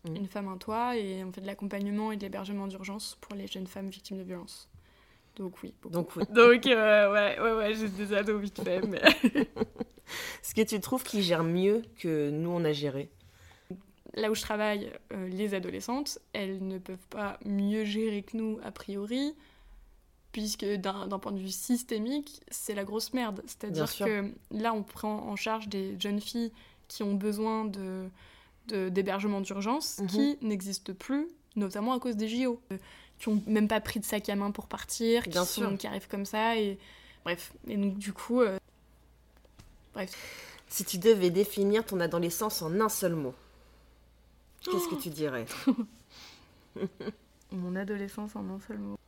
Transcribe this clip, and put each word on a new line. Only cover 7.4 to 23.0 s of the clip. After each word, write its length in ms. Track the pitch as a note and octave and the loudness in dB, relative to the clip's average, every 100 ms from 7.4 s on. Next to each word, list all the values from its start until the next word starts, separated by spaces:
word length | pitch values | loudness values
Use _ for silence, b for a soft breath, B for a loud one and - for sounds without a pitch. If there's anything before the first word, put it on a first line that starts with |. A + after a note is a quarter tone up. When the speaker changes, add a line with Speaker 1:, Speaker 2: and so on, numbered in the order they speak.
| A3+ A3 | 2 4
Speaker 2:
ouais, 160 | G#3 | 2
j'ai 140 | A3 G#3+ | 0 -2
des 240 | F#3+ G#3 | -2 0
ados 260 | G3+ G#3 G#3+ | 2 2 0
vite 220 | G3+ - | 0 -4
fait, 180 | F#3+ F#3 G#3 | 0 0 2
mais 160 | F#3 | 6
<laughs> 460 | - - B3+ D4 A3+ - - - - - B B B B | 6 6 2 4 0 0 -4 -4 -12 -12 B B B B
Speaker 1:
Est-ce 120 | - | -4
que 80 | - | 2
tu 180 | G#3+ G#3+ | 2 2
trouves 220 | - B3+ | 0 -2
qu'ils 180 | - G#3+ | 0 0
gèrent 220 | F#3 E3 | 4 4
mieux 380 | E3 F3 G3 A3+ A3+ - | 4 4 4 2 -2 -6
que 320 | F3 D#3 D3 | -2 0 0
nous, 180 | D3+ E3+ | 0 0
on 160 | F3 | 0
a 80 | D#3+ | 0
géré ? 380 | D3 D3 C3+ C#3 - b b b b b F#3 - _ - | 0 -2 -4 -8 -14 b b b b b -16 -16 _ -14
Speaker 2:
Là 160 | - G#3+ | -4 0
où 40 | |
je 60 | G#3+ | 0
travaille, 500 | - G#3+ G#3+ G#3 - - - | -2 0 0 0 -4 -12 -10
euh, 160 | G3 F#3 | -8 -6
les 240 | F#3 G#3+ | -2 -2
adolescentes, 640 | G3 F3+ F#3+ G3 B3+ D4 - _ | -2 -4 -6 -4 -4 -4 -8 _
elles 340 | - G3 F#3+ F#3+ | -6 -6 -4 -6
ne 120 | F#3+ | -6
peuvent 280 | F#3 F#3 - | -8 -14 -10
pas 280 | A3 G3+ G3 | -6 -6 -6
mieux 400 | G3+ G3+ G3+ G#3+ | -2 0 2 2
gérer 380 | G#3 G#3 A3 G3+ | 0 0 -2 -2
que 160 | G3 A3+ | -6 -6
nous, 200 | A3 G#3+ | -4 -6
a 80 | - | -8
priori, 640 | - - G3 G#3 B3 C#4+ D4+ b b b b b b _ _ _ | -12 -8 -6 -4 -2 -2 -6 b b b b b b _ _ _
puisque 320 | - G#3+ - | -8 -6 -4
d'un, 420 | G3+ G3+ G3 G3 F#3+ | -2 -2 -2 -4 -6
d'un 100 | G3 | -6
point 120 | G#3 | -4
de 60 | G3 | -6
vue 100 | F#3+ | -6
systémique, 880 | F#3+ - A#3+ - A3 A3+ D4 C#4+ - - | -8 0 -2 0 -4 -2 -4 -6 -18 -12
c'est 240 | - - | -10 -6
la 100 | G3+ | -6
grosse 280 | G3 G#3+ | -4 -4